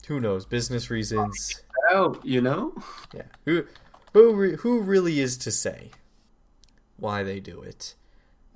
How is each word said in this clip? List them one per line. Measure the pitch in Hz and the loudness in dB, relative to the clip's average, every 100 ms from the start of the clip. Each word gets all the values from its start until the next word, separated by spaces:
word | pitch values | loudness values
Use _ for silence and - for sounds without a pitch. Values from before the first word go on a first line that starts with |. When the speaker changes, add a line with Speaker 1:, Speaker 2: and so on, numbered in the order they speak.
| - | -8
Speaker 1:
Who | 147 | -4
knows? | 113 95 98 | -2 -2 -2
Business | 120 117 120 - | -4 -2 -4 -4
reasons. | 113 107 110 104 101 - - - 131 156 | -4 -2 -2 -2 -4 -8 -10 -8 0 2
Speaker 2:
Oh, | 190 170 - | 4 2 -2
you | - 127 | -2 0
know? | 127 160 311 381 - - - | 2 0 -4 -10 -14 -18 -18
Speaker 1:
Yeah. | - - - | -18 -18 -10
Who, | - 165 - - - - - | -2 -2 -2 -12 -20 -20 4
who, | 208 233 | 8 8
re-, | 208 190 156 | 6 2 0
who | 240 240 | 0 0
really | 190 190 175 147 | 2 2 2 2
is | 131 127 | 0 -2
to | - | -4
say | 104 - - - - - _ _ _ _ _ - _ _ - | -4 -4 -8 -14 -20 -20 _ _ _ _ _ -20 _ _ -10
why | 104 101 | -6 -4
they | 98 98 | -4 -8
do | 95 87 | -10 -16
it? | - - - - _ - _ _ - | -16 -16 -16 -18 _ -20 _ _ -20